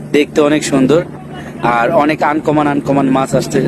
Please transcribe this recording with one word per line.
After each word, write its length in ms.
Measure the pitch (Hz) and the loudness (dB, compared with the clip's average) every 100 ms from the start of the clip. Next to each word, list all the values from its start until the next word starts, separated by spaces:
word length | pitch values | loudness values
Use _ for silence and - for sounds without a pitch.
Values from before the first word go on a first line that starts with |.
| - | -2
দেখতে 300 | 147 143 160 | 0 2 2
অনেক 220 | 147 151 | 2 2
সুন্দর, 400 | - 135 131 156 175 - - - - - | 0 2 4 2 0 -10 -14 -14 -14 -6
আর 280 | 117 120 120 | -2 0 2
অনেক 320 | 160 147 156 | 2 2 0
আনকমন 440 | 156 151 156 151 147 | 0 0 0 0 0
আনকমন 420 | 143 143 139 135 | 0 0 0 2
মাছ 260 | 135 135 131 | 0 0 -2
আসতে, 320 | - 139 | 0 -2